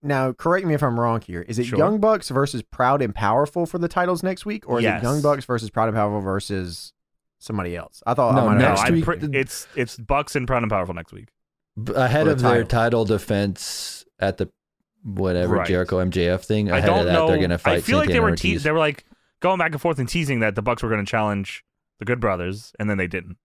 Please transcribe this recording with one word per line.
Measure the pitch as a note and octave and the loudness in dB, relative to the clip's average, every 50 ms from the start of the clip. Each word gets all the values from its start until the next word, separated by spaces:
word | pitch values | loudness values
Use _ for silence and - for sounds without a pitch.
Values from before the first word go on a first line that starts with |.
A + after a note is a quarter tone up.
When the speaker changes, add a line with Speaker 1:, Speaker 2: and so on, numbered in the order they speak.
| - | -2
Speaker 1:
now | D3 C#3+ C3+ C3 C3 B2 | -2 0 0 0 0 -2
correct | _ - E3 F3 F#3+ G3 | _ 0 0 0 2 2
me | F3 D#3+ | 0 0
if | D3 D3 | 2 2
I'm | C3+ A#2 A#2 | 0 0 2
wrong | A#2 A#2 A#2 A2+ | 0 0 0 -2
here. | - - F2 F2 F2 | -4 -6 -10 -10 -8
Is | - A2+ G#2+ | -6 -4 -4
it | B2 | -4
Speaker 2:
Sure. | A#2 B2 - | -2 0 2
Speaker 1:
Young | D3+ F#3 G#3+ A3 | 2 2 2 2
Bucks | G3+ A3 A3 G3+ - - | 2 2 2 0 -2 -4
versus | C3 B2+ C#3 C#3 - B2 G2+ | -2 -2 -2 0 -2 -6 -10
Proud | _ - - B2+ B2 C3+ C#3+ C3+ | _ -4 0 2 2 2 2 0
and | A2+ G2 | -2 -2
Powerful | - A2 G2+ A2 B2+ C#3+ C#3+ - F3+ E3+ | -2 0 2 2 2 2 0 0 -4 -4
for | E3 - F3+ | -4 -2 -4
the | E3+ E3+ | -4 -2
titles | - F3+ F3+ F3+ F#3 E3+ F3 | 0 0 0 0 0 -2 -2
next | F#3 F#3+ F3+ - | -4 -4 -4 -6
week, | G#3 G#3 G#3+ - - | -8 -8 -8 -4 -2
or | B2 A#2+ | -2 0
is | A#2 | 2
Speaker 2:
Yes. | G#2+ F#2+ E2+ G#2+ | 0 0 0 -2
Speaker 1:
it | |
Young | A#2+ C#3 D3+ C#3+ | -2 -2 2 2
Bucks | D3 D3 C#3+ B2+ | 2 0 0 -2
versus | - B2 A#2 A2+ G#2+ | -4 -4 -4 -4 -4
Proud | - - A2 A2+ | -2 0 0 0
and | G#2+ | 2
Powerful | A2+ G#2 G#2 G#2 G#2 | 0 0 0 0 -2
versus | G2 F#2+ F#2+ G2 G2 - G2+ F#2+ F#2 F2+ E2+ - - - _ _ _ _ _ _ _ _ _ _ | -2 -2 -2 -4 -4 -4 -6 -4 -4 -6 -8 -12 -14 -18 _ _ _ _ _ _ _ _ _ _
somebody | - - A2 G#2 F#2+ F2 F2 | -12 -6 -6 -4 -4 -4 -6
else? | F2 D#2+ - _ - - | -8 -10 -14 _ -10 -4
I | - B2 | -2 0
thought | B2+ C3 A#2 B2+ | 2 2 4 4
Speaker 3:
No, | C3+ B2+ | 4 4
Speaker 1:
I | |
might | G#2+ G#2 | 4 4
have | G#2 | 4
Speaker 2:
No, | B2+ A#2 | 4 4
Speaker 3:
next | G#2 F#2+ G#2 | 4 4 4
Speaker 2:
I'm | B2 E3+ | 4 4
Speaker 3:
week | E3 D#3+ | 2 2
Speaker 2:
pre-, | E3 E3+ - | 0 -2 -2
Speaker 3:
the | D3+ D3+ C#3 C#3 | -4 -2 -2 -2
Speaker 2:
it's, | C3+ C3 - - - - - | -2 -2 -6 -14 -14 -12 -6
it's | - B2+ A#2 - | -6 -6 -6 -6
Bucks | - A#2 - C#3+ C#3 D3 - - | -14 -4 -2 0 0 0 -2 -4
and | C#3+ B2+ | -4 -2
Proud | A#2+ C3 B2 A#2 | 0 0 0 2
and | G#2+ | 2
Powerful | G#2+ G2 F2+ F2 F2+ | 0 0 0 -2 -6
next | E2+ E2+ _ - | -10 -10 _ -16
week. | G2 G#2+ - _ _ _ _ _ _ _ _ _ - A2 | -20 -20 -20 _ _ _ _ _ _ _ _ _ -10 -6
Speaker 3:
B-, | A#2 G#2 | -4 0
ahead | - C3 B2+ A#2 D3+ D#3 | 2 2 2 4 4 4
Speaker 1:
For | |
the | D#3+ D3+ | 4 2
Speaker 3:
of | C3 B2 | 2 2
their | A#2+ A#2+ A#2+ A2+ | 2 2 2 2
Speaker 1:
title. | - - A#2+ A2+ A#2 A#2 A#2 A2+ | 2 0 2 2 2 2 2 2
Speaker 3:
title | |
defense | G2 A2 G2+ - - A2 G2+ G2+ G2+ F#2+ - - - - - - - - - - _ _ _ | 2 0 -2 0 -2 0 0 0 0 -2 -6 -8 -12 -10 -10 -10 -12 -12 -14 -18 _ _ _
at | - G2 F#2+ - | -2 -2 0 -2
the | G2+ - _ _ _ _ _ _ _ _ _ _ _ | -6 -6 _ _ _ _ _ _ _ _ _ _ _
whatever | - G2+ F#2+ G2 F#2 F2+ F2+ F2+ F2+ F2 | -10 -6 -2 0 0 2 2 2 2 2
Speaker 2:
Right. | F2 F2+ | 0 2
Speaker 3:
Jericho | E2+ F2+ F2+ F#2 E2+ G2 F#2 | 0 0 0 0 0 0 0
M | F#2 F#2 | 0 0
J | E2+ F#2 F2 F2 | 0 0 0 2
F | F2+ F#2 - | 0 -2 -2
thing. | - G#2+ G#2+ G#2 G2+ | -2 -2 0 0 2
Speaker 2:
I | F2 - | 0 2
Speaker 3:
Ahead | - G2+ | 2 4
Speaker 2:
don't | G2 F#2 | 2 4
Speaker 3:
of | - | 2
that, | F2+ F2+ | 4 4
Speaker 2:
know. | - D#3+ - | 4 4 4
Speaker 3:
they're | F#2 F2 | 4 2
gonna | F#2 F2+ F2 | 2 2 0
Speaker 2:
I | E2+ | 0
Speaker 3:
fight | - - - F2 E2 | 2 2 0 0 0
Speaker 2:
feel | - B3+ - | 2 2 2
like | - - | 2 2
they | F2 | 2
Speaker 3:
Santana | - - | 2 2
Speaker 2:
were | G#3+ | 2
Speaker 3:
Ortiz. | F3+ E3 - F3+ - E3 C#3+ | 0 2 0 0 0 0 0
Speaker 2:
te-, | D3+ | 0
they | D3+ | 0
were, | E3 | 2
like, | D#3 D3+ D3 - - _ - _ _ _ _ _ | 2 0 -2 -4 -12 _ -20 _ _ _ _ _
going | - F3+ F#3+ F3+ | 0 0 2 2
back | E3+ E3 D#3 | 0 -2 -2
and | C#3+ | -2
forth | - E3+ E3 C#3 | -2 -2 0 0
and | C3 A#2 | -2 -2
teasing | - E3+ E3 C#3 C#3 A#2+ | 0 -2 0 0 0 2
that | A2+ G#2+ G2+ | 2 0 0
the | G#2+ G#2 | 0 -2
Bucks | A#2 A#2+ A#2 - | -2 -2 -2 0
were | A2+ | -2
gonna | A2 G#2+ G2+ | 0 0 -2
challenge | G2 - A2+ G#2+ G#2+ G#2 G2 G2 - - - _ _ _ _ _ _ _ _ | 0 0 0 0 2 0 -2 -4 -6 -10 -16 _ _ _ _ _ _ _ _
the | A2 | -4
Good | G2+ B2 B2 | -4 -2 0
Brothers, | A#2 A2 F#2+ F2+ F2 F2+ F#2+ G2+ - - _ - | 0 0 0 0 -2 -4 -6 -8 -12 -18 _ -6
and | G#2+ G#2 | -4 -2
then | G#2 G2 | 0 0
they | F#2 F2+ | -2 -2
didn't. | E2+ F#2+ F2 F#2 F2+ _ _ | -4 -8 -10 -10 -18 _ _